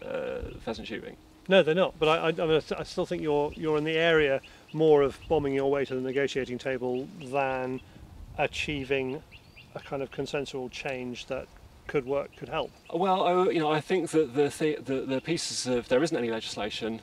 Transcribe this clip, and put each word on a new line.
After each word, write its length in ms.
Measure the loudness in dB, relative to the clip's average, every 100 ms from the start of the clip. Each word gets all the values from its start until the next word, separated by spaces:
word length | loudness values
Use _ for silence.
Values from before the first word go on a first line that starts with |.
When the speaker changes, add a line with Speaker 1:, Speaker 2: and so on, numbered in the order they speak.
| -8
Speaker 1:
uh, 360 | -6 -6 -6 -8 -8
pheasant 260 | -8 -8 -8
shooting. 280 | -10 -10 -16 -20 -14 4
Speaker 2:
No, 140 | 6
they're 100 | 6
not. 240 | 4 2 2
But 120 | 2
I, 60 | 4
I, 100 | 2
I 40 |
mean, 200 | 0 2
I 80 | 2
st-, 200 | 0 -6
I 20 |
still 220 | -6 -6 -4
think 180 | -2
you're, 280 | 0 2 0 -2
you're 220 | 0 0
in 80 | 0
the 100 | 2
area 440 | 6 6 4 2 -4 -18 -8
more 280 | 4 8 8
of 160 | 6 0 0
bombing 240 | 0 2
your 180 | 2 2
way 140 | 0 0
to 100 | -2
the 60 |
negotiating 560 | -2 0 0 -2 -4 -4
table 500 | -4 -2 -2 -4 -6 -12
than 560 | -4 0 0 0 -4 -6 -10 -20 -20 -18 -12 -4
achieving 840 | -2 -2 -4 -6 -2 -2 -2 -6 -12 -20 -20 -20 -16
a 60 | -16
kind 220 | -8 -8
of 80 | -6
consensual 580 | -8 -4 -4 -6 -8 -8
change 580 | -8 -8 -6 -8 -10 -8
that 200 | -8 -10 -18 -20 -18 -4
could 180 | -4 -2
work, 300 | -4 -4 -12
could 140 | -6
help. 200 | -4 -6 -10 -6
Speaker 1:
Well, 300 | 0 2 4 4 4 4
I, 20 |
you 80 | 2
know, 120 | 2
I 80 | 0
think 300 | 2 0 2
that 260 | 2 2 2
the, 140 | 2
the, 320 | 2 0 0
the, 200 | -2 -2 -2
the 160 | -2
pieces 440 | -2 -2 -2 -4 0
of, 200 | -2 2
there 160 | 2
isn't 140 | 4 0
any 120 | -2
legislation. 720 | -4 -6 -6 -6 -4 -4 -6